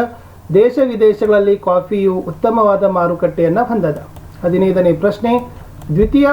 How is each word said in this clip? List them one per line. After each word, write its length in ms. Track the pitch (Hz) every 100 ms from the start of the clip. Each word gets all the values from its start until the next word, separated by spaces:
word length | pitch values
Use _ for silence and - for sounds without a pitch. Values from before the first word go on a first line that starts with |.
| 240 - - - -
ದೇಶ 260 | 180 240 247 262
ವಿದೇಶಗಳಲ್ಲಿ 720 | 220 220 208 214 208 202 202
ಕಾಫಿಯು 580 | 185 180 180 208 190 180
ಉತ್ತಮವಾದ 680 | 170 156 226 226 208 196
ಮಾರುಕಟ್ಟೆಯನ್ನ 760 | 196 180 175 170 170 170 165 202
ಹೊಂದದ. 400 | 233 220 160 143 - - - -
ಹದಿನೈದನೇ 500 | 175 185 190 180 175
ಪ್ರಶ್ನೆ, 720 | 156 202 - 233 240 - - - - -
ದ್ವಿತೀಯ 340 | 151 220 277 285